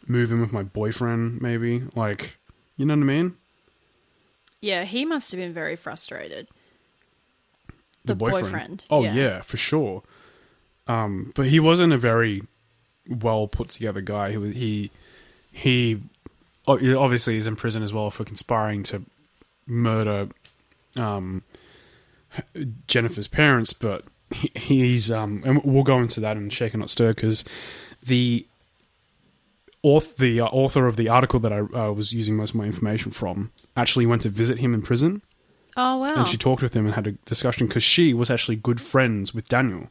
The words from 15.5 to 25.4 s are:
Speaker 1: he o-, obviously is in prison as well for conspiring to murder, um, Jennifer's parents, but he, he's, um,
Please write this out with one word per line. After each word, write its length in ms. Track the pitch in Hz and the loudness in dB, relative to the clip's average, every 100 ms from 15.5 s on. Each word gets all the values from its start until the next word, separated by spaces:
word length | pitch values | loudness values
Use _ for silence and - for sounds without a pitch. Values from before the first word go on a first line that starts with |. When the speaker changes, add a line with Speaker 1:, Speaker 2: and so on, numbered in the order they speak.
Speaker 1:
he 500 | - 139 123 120 110 95 _ - _ _ _ - | -4 2 2 2 -2 -6 _ -20 _ _ _ 2
o-, 300 | 139 131 131 | 2 4 4
obviously 380 | 139 120 117 110 | 4 2 0 -2
is 100 | 110 | -2
in 80 | 107 | -4
prison 260 | 120 110 | -4 -4
as 120 | 107 | -4
well 180 | 110 104 | -4 -4
for 120 | - 107 | -6 -10
conspiring 580 | 101 - 117 107 104 | -8 -2 -2 0 -2
to 200 | 98 101 - _ _ _ _ _ - | -6 -8 -10 _ _ _ _ _ -6
murder, 600 | 117 117 110 107 101 101 - _ _ _ _ _ 135 | 0 2 2 0 -2 -4 -10 _ _ _ _ _ -6
um, 480 | 110 101 92 95 - - _ - _ _ _ _ _ - - - 139 113 - | -4 -4 -4 -6 -8 -20 _ -20 _ _ _ _ _ -14 -12 -8 -10 -8 -4
Jennifer's 400 | 123 113 - 101 | 0 0 -4 -6
parents, 460 | - 151 127 110 | 2 4 4 2
but 320 | - 113 98 - _ - | -4 -4 -6 -8 _ -14
he, 200 | - - - | -8 -6 -6
he's, 560 | - 135 127 123 104 | 0 4 4 2 0
um, 300 | 113 107 101 | -2 -2 -4